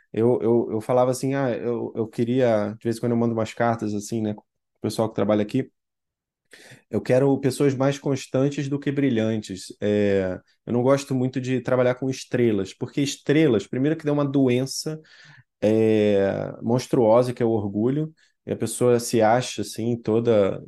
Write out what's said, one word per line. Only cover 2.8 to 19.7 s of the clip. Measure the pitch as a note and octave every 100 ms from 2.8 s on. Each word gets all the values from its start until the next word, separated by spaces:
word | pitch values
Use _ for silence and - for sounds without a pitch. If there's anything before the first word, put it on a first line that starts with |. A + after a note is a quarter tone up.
vez | A#2 A2+
em |
quando | A#2+
eu | A#2
mando | A#2
umas | A2+ A2
cartas | - A#2 A2+ G#2+
assim, | G#2 G2+ A#2
né, | G#2+
pro | G#2 - _ _ _
pessoal | A2 G#2+ A2
que |
trabalha | - G#2 G#2+
aqui, | G#2 C3 - _ _ _ _ _ _ _ _ - - - _
"Eu | G#2+
quero | G#2 B2+ C#3 C#3
pessoas | C#3 B2+ C#3+ B2
mais | C3+ C#3
constantes | D3+ C3 - C3 C#3 C#3+ C#3
do | C#3+
que | C#3+
brilhantes." | C#3 C3+ A2+ A2 A2 - F#2 - -
É, | G#2 G#2 G2+ G2 F#2 F2+ - _ -
eu |
não | A#2
gosto | B2 C#3 -
muito | C3 B2+ B2+
de | B2+ B2+
trabalhar | B2 B2+ B2
com | A#2+ C3
estrelas, | C3 - B2 A#2+ G2+ G2
porque | - B2 -
estrelas, | C#3+ - - D3 D#3 G#2+ -
primeiro | B2+ C#3+ D#3
que |
dá | C#3+
uma | D3
doença, | C#3+ C#3 C3 B2 C3 - D#3 D#3 - - D3+ - _ _
é, | G#2+ A2 A2 A2 G#2 G2+ G2 G2+ G2+ -
monstruosa, | A2 B2 - C#3 A2 A#2 B2+
que | A#2+
é | A#2
o |
orgulho, | A2+ G2+ G2 A#2 C#3+ D#3 - _ _
e | -
a | G#2
pessoa | A2+ - B2 A#2+
se | A#2+ A#2
acha, | G#2+ A#2+ B2 -
assim, | G#2